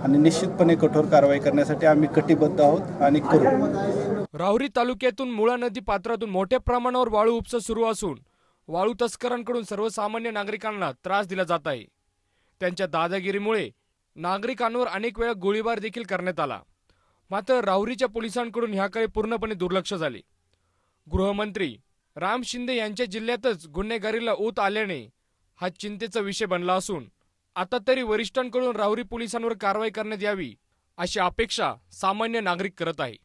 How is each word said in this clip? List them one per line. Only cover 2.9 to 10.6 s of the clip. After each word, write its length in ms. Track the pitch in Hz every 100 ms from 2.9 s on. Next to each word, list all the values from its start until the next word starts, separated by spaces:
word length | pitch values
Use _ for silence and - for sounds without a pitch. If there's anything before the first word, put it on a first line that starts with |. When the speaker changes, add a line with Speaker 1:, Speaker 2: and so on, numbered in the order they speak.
| -
Speaker 1:
आणि 180 | - 302
करू. 260 | - - 269 262 302 392 - - 403 208 190 151
Speaker 2:
राहुरी 300 | 180 226 269 240
तालुक्यातून 560 | 247 247 254 220 262
मुळा 240 | 226 220 247
नदी 240 | 240 214
पात्रातून 500 | 208 202 214 226 220
मोठ्या 300 | 185 190 254
प्रमाणावर 500 | - 247 240 247 240
वाळू 280 | 214 226 233
उपसा 220 | 202 240
सुरू 240 | - 226
असून 360 | 226 214 196 131 _ _ _ _ -
वाळू 260 | 165 202 226
तस्करांकडून 640 | 240 - 247 240 220 240
सर्वसामान्य 680 | 208 202 220 214 208 226 226
नागरिकांना 600 | 214 202 214